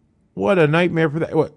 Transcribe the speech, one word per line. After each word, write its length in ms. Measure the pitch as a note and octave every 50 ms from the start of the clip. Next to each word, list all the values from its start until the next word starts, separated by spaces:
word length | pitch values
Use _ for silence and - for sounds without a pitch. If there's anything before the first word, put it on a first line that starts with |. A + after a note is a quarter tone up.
| _ _ _ _ _ _ _
What 240 | F3+ F#3+ G3+ G3+
a 100 | F3+ D#3
nightmare 420 | D3 D3+ E3+ F3+ F3 E3 E3 D#3+ D3+
for 100 | C#3 E3
that. 160 | D3+ - G2
What, 180 | D#3 C#3 - -